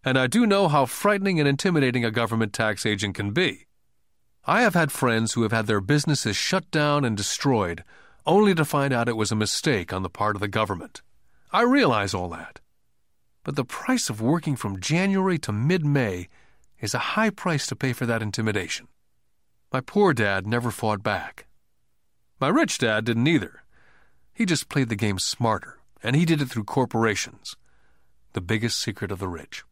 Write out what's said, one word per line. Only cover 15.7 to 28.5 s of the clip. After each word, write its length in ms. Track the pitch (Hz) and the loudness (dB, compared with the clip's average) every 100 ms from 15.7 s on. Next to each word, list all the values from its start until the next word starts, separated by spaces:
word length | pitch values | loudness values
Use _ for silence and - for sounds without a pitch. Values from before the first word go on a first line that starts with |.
| 180 151 143 117 90 87 _ - _ _ _ | 2 2 2 2 -2 -8 _ -20 _ _ _
is 160 | 107 | -6
a 220 | 120 - - | -4 -2 0
high 140 | 220 | 0
price 360 | 208 175 156 - | 0 -2 -2 -4
to 100 | 101 | -4
pay 160 | 131 | -4
for 140 | 123 120 | -2 -2
that 160 | 113 | -2
intimidation. 680 | 107 101 110 104 85 - - _ _ _ _ _ _ _ _ | -2 -2 -2 -2 -4 -8 -10 _ _ _ _ _ _ _ _
My 100 | 131 | -6
poor 320 | - 202 202 | -2 2 4
dad 320 | 123 104 95 98 | 4 2 0 0
never 240 | 120 120 | -2 -2
fought 320 | - 113 104 | -4 -2 -2
back. 440 | 107 95 - - - _ _ _ _ _ _ _ _ _ | -2 -2 -6 -16 -20 _ _ _ _ _ _ _ _ _
My 80 | 135 | 0
rich 300 | 240 - - | 2 2 0
dad 260 | 120 107 | 0 2
didn't 220 | 113 117 131 | 0 2 2
either. 380 | 165 92 - - _ - - _ _ _ | 2 0 -12 -20 _ -20 -20 _ _ _
He 140 | - 214 | -2 0
just 240 | 160 - | 0 0
played 180 | 147 123 | -2 0
the 80 | 107 | 0
game 220 | 110 98 | 0 0
smarter, 600 | - - 117 107 - - - _ | -4 0 0 0 -4 -20 -20 _
and 140 | 107 139 | 0 2
he 80 | |
did 160 | 170 160 | 4 2
it 60 | 131 | 0
through 180 | 117 | -4
corporations. 920 | 104 - 127 117 113 101 - - - - - - - - _ _ - | -2 -2 0 2 0 0 -4 -10 -18 -18 -20 -20 -20 -20 _ _ -12
The 80 | - | -10
biggest 400 | 90 | -2